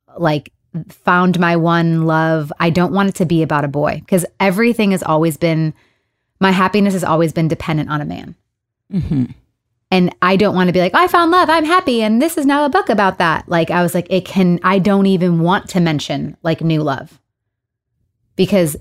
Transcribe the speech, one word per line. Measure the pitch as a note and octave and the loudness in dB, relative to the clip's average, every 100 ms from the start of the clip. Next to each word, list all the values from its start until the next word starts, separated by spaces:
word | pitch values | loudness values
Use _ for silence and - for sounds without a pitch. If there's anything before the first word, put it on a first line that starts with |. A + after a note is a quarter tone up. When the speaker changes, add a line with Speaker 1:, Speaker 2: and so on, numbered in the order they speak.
| _ - | _ -4
Speaker 1:
like, | E3 D3+ - _ _ E3 - | -2 -2 -6 _ _ -14 -14
found | - - F3+ F#3 E3+ | -6 0 2 2 2
my | F3 E3+ | 2 2
one | E3 E3+ E3+ E3 D#3+ | 2 2 2 2 2
love. | D#3+ D#3+ D#3+ D3 - | 0 0 0 -4 -4
I | E3+ | -2
don't | F3 F3 | 0 0
want | F#3+ G3 | 0 -2
it | - | -2
to | E3+ | -2
be | E3+ | 0
about | D#3 D3+ C#3+ | 0 -2 -2
a | |
boy | C#3+ D3+ D3+ - | -2 -4 -4 -2
'cause | F#3 E3 - | -2 -2 -2
everything | G3 F#3 A#3 A3+ G#3 | -2 2 0 2 0
has | F#3 | 0
always | - D#3 E3 D3+ | 0 0 0 0
been, | E3+ D#3+ D#3+ - _ _ _ _ _ - | -2 0 -2 -6 _ _ _ _ _ -2
my | F#3+ | 0
happiness | F#3 G3 G#3 G3+ | 2 2 2 0
has | F#3 | 0
always | D#3+ D#3+ E3 | 0 0 0
been | E3+ D#3+ | 0 -2
dependent | D#3+ - D3+ - | -2 -4 -4 -4
on | D3 | -6
a | D3 | -6
man." | - - E3+ _ _ _ _ - | -10 -14 -20 _ _ _ _ -8
Speaker 2:
Mm-hmm. | F#3+ F#2+ C#3+ B2 - _ _ _ _ - | -6 -2 -2 -4 -8 _ _ _ _ -2
Speaker 1:
And | F#3 F3+ - | 0 0 0
I | F3+ F#3+ | 0 2
don't | G3+ F3+ | 2 2
wanna | F3+ | 0
be | F3+ | 2
like, | F3 D4+ | 2 2
"I | F4+ | 2
found | F4+ E4+ | 0 0
love, | F4+ D#4 | 2 2
I'm | E4 D#4 | 0 2
happy, | F4+ F4+ A#3 | 0 0 -2
and | G#3+ A3 | 0 0
this | E4 E4 | 0 0
is | C#4 | 0
now | C#4+ D4 | 2 2
a | |
book | F#4 G#4 | 0 0
about | G#3+ G3 F#3 | 0 0 0
that." | F3 D#3 - | 0 0 -2
Like, | E3+ E3 | -2 0
I | F3 | 0
was | F3 F3 | 0 -2
like, | - | -2
"It | F#3 F3+ | -4 -2
can, | G3 F3+ F3 | 0 2 2
I | F#3 G3 | 0 0
don't | F3+ G3 G3 | 2 2 2
even | F#3 F3+ E3 | 2 2 2
want | E3+ G3 - | 2 0 -2
to | F#3 | 0
mention, | E3 D3 - C#3+ D3+ - | 0 0 -4 -6 -6 -6
like, | E3 D#3 | -4 -2
new | E3 D#3 | 0 0
love | D3+ C3 - _ _ _ _ _ _ _ _ _ _ _ _ - | -2 -4 -10 _ _ _ _ _ _ _ _ _ _ _ _ -2
because | F#3 G3+ D#3+ D3 | 0 2 0 -2